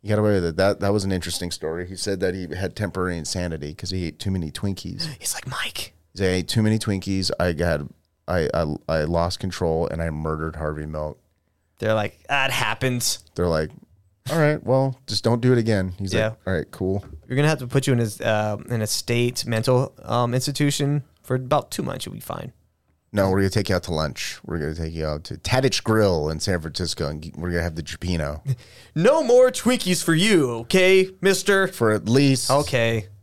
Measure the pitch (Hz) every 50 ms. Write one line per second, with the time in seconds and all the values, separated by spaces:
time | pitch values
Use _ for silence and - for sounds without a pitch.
0 | - 104 107 104 107 107 104 95 87 85 80 85 95 101 104 - 98 101 104 107
1 | 92 98 95 90 85 90 85 - 90 87 80 - - 78 80 87 90 87 95 92
2 | - 104 98 92 98 92 90 95 92 82 71 90 98 90 - - 107 92 82 95
3 | 90 90 87 85 78 - - 95 87 87 80 76 71 73 76 - - 90 92 92
4 | 90 82 - _ - 101 95 92 85 76 - - - 101 98 - - 87 90 90
5 | - 156 147 - - - - - - 131 131 - - - - - - - _ _
6 | _ _ _ - 101 92 92 92 90 - - 113 107 107 110 110 - - 101 95
7 | 90 95 98 95 92 87 - - 87 90 85 73 85 87 82 73 73 - - _
8 | _ _ _ _ _ - 87 90 80 - - 80 85 76 73 - _ - 80 80
9 | 76 78 85 85 85 85 87 - - 95 90 - 92 85 80 80 85 - - 82
10 | 82 82 78 78 78 78 78 78 80 80 76 78 80 76 76 76 76 76 78 78
11 | 76 76 73 _ _ _ _ _ _ _ _ _ _ _ _ _ 113 110 110 110
12 | 104 - - _ _ - 139 139 135 135 123 - 120 107 113 - - 131 123 120
13 | 117 - - - - _ _ - 87 87 82 78 78 78 - - - _ _ _
14 | _ _ _ _ _ - 156 165 151 147 151 - - 101 127 131 135 135 127 -
15 | _ - 110 107 - 117 117 120 117 127 127 120 110 113 110 98 92 92 90 -
16 | 98 95 101 110 110 110 110 _ _ 92 95 82 - - - - 92 92 95 101
17 | - - - - - - 127 131 147 156 160 143 131 123 - 139 131 139 131 120
18 | 117 107 - - 120 117 107 107 107 107 104 101 - - 120 113 107 104 - -
19 | - - 120 120 120 120 123 - - 120 117 110 110 131 127 123 131 - _ -
20 | - - 113 120 123 120 120 127 123 - 139 - 147 143 139 - 143 139 147 147
21 | 127 _ _ _ _ - - 127 127 123 147 143 - _ - - 143 - - -
22 | - - - - - - - 50 50 - - _ _ _ _ _ _ _ _ _
23 | _ _ - 104 98 95 95 98 98 98 - 113 98 - 95 90 - - 85 78
24 | 78 73 - - - - - - - - - 85 76 76 78 85 82 80 82 82
25 | 78 78 76 73 82 - - 87 _ - - 127 131 131 - - - - 110 110
26 | 107 98 90 80 73 78 80 76 - - 92 87 78 80 - - 92 82 - -
27 | 82 71 76 76 78 85 - - 82 90 87 85 85 87 78 82 78 - - -
28 | - 90 90 82 76 71 76 76 - 139 127 - - - - - - - _ 151
29 | 170 233 294 330 294 233 240 247 254 254 - - - 226 254 - - 185 180 165
30 | - - 165 156 185 220 214 170 143 123 120 117 120 - - 185 180 185 190 190
31 | 185 190 - _ - 196 190 185 - - 202 196 190 185 190 - 117 110 107 101
32 | 82 104 117 135 143 139 135 127 - - 131 143 147 - - 123 113 113 113 113
33 | 101 - - -